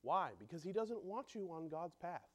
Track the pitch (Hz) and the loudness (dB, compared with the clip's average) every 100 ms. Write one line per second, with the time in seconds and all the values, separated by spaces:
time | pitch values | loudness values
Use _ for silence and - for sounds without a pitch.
0 | 120 170 156 92 104 165 170 196 220 233 | 6 6 6 -2 -8 -6 0 0 2 -2
1 | 180 220 277 226 190 165 160 156 170 - | -2 -6 -6 -6 -4 -4 -4 -2 -4 -4
2 | 175 170 - | -6 -6 -10